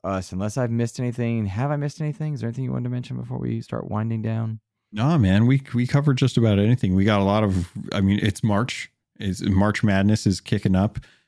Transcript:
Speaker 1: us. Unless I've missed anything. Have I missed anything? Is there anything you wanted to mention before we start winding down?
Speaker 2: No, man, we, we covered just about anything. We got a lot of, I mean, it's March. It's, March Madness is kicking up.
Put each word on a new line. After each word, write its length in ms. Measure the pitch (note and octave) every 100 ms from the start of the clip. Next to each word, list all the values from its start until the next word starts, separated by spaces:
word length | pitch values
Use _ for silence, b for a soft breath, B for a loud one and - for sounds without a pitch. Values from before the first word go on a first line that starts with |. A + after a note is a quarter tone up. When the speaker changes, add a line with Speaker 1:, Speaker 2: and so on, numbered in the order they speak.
Speaker 1:
us. 280 | F#2 F#2+ F#2
Unless 240 | F#2 G#2+ C#3
I've 140 | A#2+
missed 280 | A#2 A#2 -
anything. 480 | B2 A#2+ A#2 A#2 G2+
Have 240 | G2 C#3
I 60 | D3
missed 240 | C#3+ -
anything? 340 | D3+ D3 D#3
Is 60 | C#3
there 80 | A#2
anything 160 | A#2+
you 80 | B2+
wanted 120 | B2+
to 60 | B2
mention 260 | B2 B2 B2
before 220 | A#2+ B2+
we 220 | B2 A2+
start 300 | - A2+ -
winding 320 | G#2 A2+ A2+
down? 380 | A2 A2+ A2+ A2 _ _ _
Speaker 2:
No, 260 | G#2+ C3+ E3
man, 280 | F#2+ G2 A#2+
we, 140 | C3+ -
we 120 | A#2+ A#2+
covered 300 | C#3+ D3 B2+
just 180 | C3 -
about 220 | A2+ G2+
anything. 360 | G#2+ B2+ G2
We 100 | F#2+
got 160 | G2+ G2+
a 40 |
lot 180 | G2 G#2
of, 280 | G#2+ F#2 E2+ - -
I 80 | G2+
mean, 200 | G2 G2+
it's 220 | G#2+ -
March. 460 | A2 G2+ B2 - - _ _ -
It's, 240 | G2 F2+
March 400 | - F#2 G#2 G#2
Madness 440 | G#2+ F#2+ G2 G#2+ G#2
is 140 | F#2
kicking 360 | - G#2 G#2 F#2
up. 220 | G#2 - b b